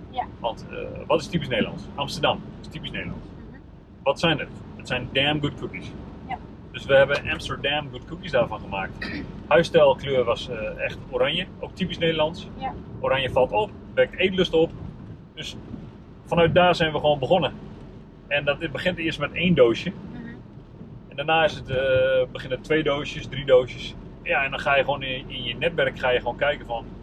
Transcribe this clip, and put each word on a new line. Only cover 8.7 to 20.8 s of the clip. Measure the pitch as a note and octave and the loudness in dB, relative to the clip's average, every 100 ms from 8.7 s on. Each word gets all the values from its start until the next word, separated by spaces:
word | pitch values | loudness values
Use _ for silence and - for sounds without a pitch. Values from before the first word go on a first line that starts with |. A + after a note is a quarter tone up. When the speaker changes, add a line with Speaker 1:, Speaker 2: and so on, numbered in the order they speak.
| G2 F#2+ - - - - - - | -6 -6 -8 -8 -8 -8 -12 2
Speaker 2:
Huisstijlkleur | D#3 D#3+ E3+ D3 B2+ C#3 C3 | 4 6 8 8 6 2 2
was, | A#2 A#2 B2 | 2 0 -2
eh, | A#2 G#2+ - | -6 -6 -4
echt | C3+ - - | -6 -8 -8
oranje, | B2+ C3 E3 F#3 - | 0 0 0 -6 -8
ook | - - | -12 -6
typisch | F#3 - | -6 0
Nederlands. | E3 D#3+ D#3 E3+ - - | 0 2 0 0 -12 -8
Speaker 1:
Ja. | C4 - - - | -8 -8 -12 -6
Speaker 2:
Oranje | C3 C3 C3 | 0 0 2
valt | - B2+ | 4 4
op, | G3+ G#3+ - - | 4 0 -4 -8
wekt | - B2+ - | 2 2 4
eetlust | F#3 F#3+ E3+ | 0 2 2
op. | E3 E3 - - - - - - | 4 2 0 -12 -14 -16 -16 -18
Dus | - D3+ - - - - - - - - | -14 -12 -12 -12 -14 -14 -18 -20 -20 -4
vanuit | E3 E3 D3 | 4 6 8
daar | F3+ E3+ | 6 6
zijn | E3 | 2
we | D3+ | 2
gewoon | D3 D3 | 2 2
begonnen. | B2+ F3+ C#3+ - - - - - - - - | 4 4 4 -4 -14 -16 -16 -18 -20 -20 -4
En | C#3+ C#3+ | -2 0
dat, | C#3+ | 0
het | D#3+ | -2
begint | C3+ F3+ F3 | -2 -2 0
eerst | D#3+ D3 | -4 -2
met | C#3+ | -4
één | - F3 D#3 | 0 4 8
doosje. | A#2+ A#2 F3 - - | 8 6 -2 -8 -12
Speaker 1:
Mhm. | - - - - - - - | -12 -12 -14 -16 -18 -18 -18